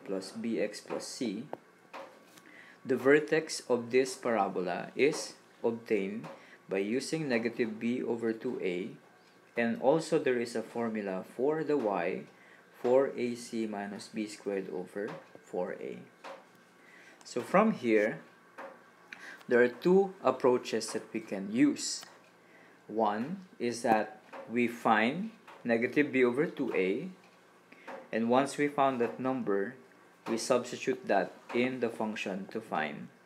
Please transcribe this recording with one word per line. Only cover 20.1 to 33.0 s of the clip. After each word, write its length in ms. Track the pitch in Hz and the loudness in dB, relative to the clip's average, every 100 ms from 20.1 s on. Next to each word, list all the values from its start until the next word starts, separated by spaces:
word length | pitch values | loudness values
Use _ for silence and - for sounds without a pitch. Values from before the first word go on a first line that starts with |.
| - | 2
approaches 680 | 131 131 131 123 - 113 - | 0 4 4 4 2 -4 -2
that 120 | 110 - | -6 -6
we 60 | 110 | -10
can 320 | - 101 98 | -6 -8 -4
use. 500 | 117 143 - - - - - - _ _ - - - - | 4 4 4 -4 -8 -10 -20 -20 _ _ -20 -20 -20 -8
One 580 | 110 104 104 135 196 - - | 0 2 0 -4 -8 -12 -6
is 240 | 120 117 | -4 -2
that 320 | 123 110 104 - - - - | 2 2 2 -8 -18 -16 -6
we 180 | 120 117 | -2 0
find 640 | - 120 107 117 165 226 - - - 120 | 0 2 4 4 0 -6 -10 -20 -10 0
negative 480 | 117 123 151 143 | 2 2 2 2
b 100 | 131 | 4
over 220 | 120 120 170 | 4 4 -2
two 260 | - 117 | -2 -2
a, 360 | 80 92 113 185 - - - _ - _ - - - - | 0 0 0 -4 -12 -20 -20 _ -20 _ -20 -16 -16 -6
and 160 | 110 113 | -2 4
once 280 | 127 139 - | 4 2 0
we 120 | 143 | -2
found 320 | 143 135 127 | 2 2 2
that 180 | 117 - | -2 -2
number, 560 | 131 131 107 98 104 131 - - - _ - | -4 -2 0 0 -2 -8 -20 -20 -20 _ -6
we 80 | 117 | -4
substitute 680 | - 123 123 120 - - 113 | 2 2 0 -6 -4 -4 2
that 260 | 98 90 - - | 2 2 -6 -4
in 280 | 120 127 131 | 0 0 0
the 80 | 117 | -4
function 580 | - 107 107 107 95 95 | -2 -4 -4 -4 -6 -6
to 100 | 110 | -8
find 480 | - 85 76 71 | -4 -2 -2 -6